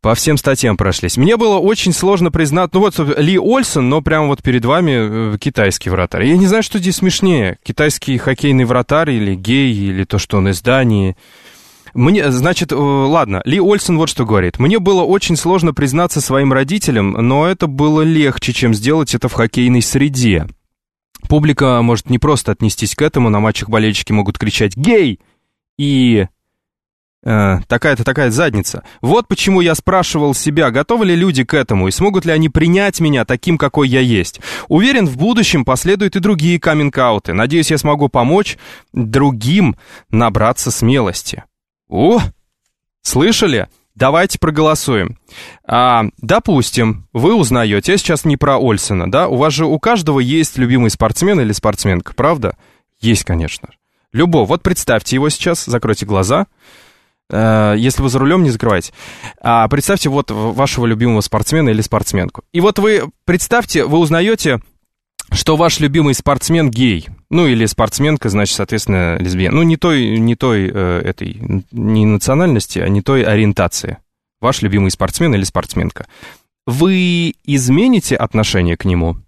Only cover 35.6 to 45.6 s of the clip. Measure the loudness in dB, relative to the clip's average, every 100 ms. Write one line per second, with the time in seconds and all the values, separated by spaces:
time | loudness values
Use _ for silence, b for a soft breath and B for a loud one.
35.6 | 0 -2 0 0 0 0 0 0 2 0
36.6 | 0 0 0 0 0 0 -2 -2 0 0
37.6 | 0 0 0 0 0 0 2 2 0 -8
38.6 | B B B -6 -2 2 0 0 0 2
39.6 | 2 0 B B B 0 0 2 0 0
40.6 | -4 -2 0 2 0 -4 -10 -14 -16 _
41.6 | _ _ _ 0 2 2 0 -8 _ _
42.6 | _ _ _ _ -4 0 2 2 0 0
43.6 | -4 _ _ -2 0 2 0 -2 -2 0
44.6 | 0 0 -2 -2 -4 -8 _ B B B